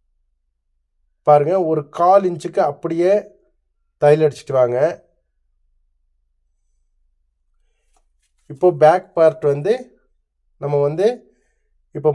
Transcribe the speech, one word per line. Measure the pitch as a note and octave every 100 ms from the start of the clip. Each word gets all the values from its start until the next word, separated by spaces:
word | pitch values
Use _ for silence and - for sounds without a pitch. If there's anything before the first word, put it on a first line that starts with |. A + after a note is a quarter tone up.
| _ _ _ _ _ _ _ _ _ _ _ _ -
பாருங்க, | D3 D3 F#3+ D#3+
ஒரு | D#3 C#3+ -
கால் | F3 G3 F#3+
இன்ச்சுக்கு | E3+ F3 G3 D#3
அப்படியே | C#3+ E3 E3 F3+ G#3 - _ _ _ _ _ _ _
தையல் | D3 D3+ D3+
அடிச்சிட்டு | - - C3
வாங்க. | B2 B2 D#3+ - _ _ _ _ _ _ _ _ _ _ _ _ _ _ _ _ _ _ _ _ _ _ _ _ _ _ _ _ _ _ _ _ _ _ -
இப்போ | C#3 F3+ D3
பேக் | D3+ F3+ - E3+
பார்ட் | D#3+ D3 D3
வந்து | C#3+ E3+ B3+ - _ _ _ _ _ _ -
நம்ம | C#3+ D3 C#3+
வந்து | D#3+ G#3 B3 _ _ _ _ _ _ _ D3
இப்போ | D3+